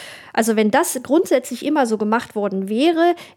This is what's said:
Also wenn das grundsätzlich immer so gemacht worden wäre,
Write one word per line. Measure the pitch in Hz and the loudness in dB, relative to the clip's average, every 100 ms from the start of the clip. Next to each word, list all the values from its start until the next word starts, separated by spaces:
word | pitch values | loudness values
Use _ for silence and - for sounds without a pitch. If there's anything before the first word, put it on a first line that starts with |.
| - - - | -18 -20 -8
Also | - 226 214 | -2 0 2
wenn | 214 | 2
das | 269 339 254 | 2 2 -2
grundsätzlich | - - 381 277 - 240 | 0 2 2 0 -2 -6
immer | 277 302 240 | -2 0 0
so | 214 | 0
gemacht | 214 226 - | 0 -2 -4
worden | 214 202 190 196 | -4 -4 -4 -2
wäre, | 220 311 330 349 339 - | 0 2 4 2 0 -6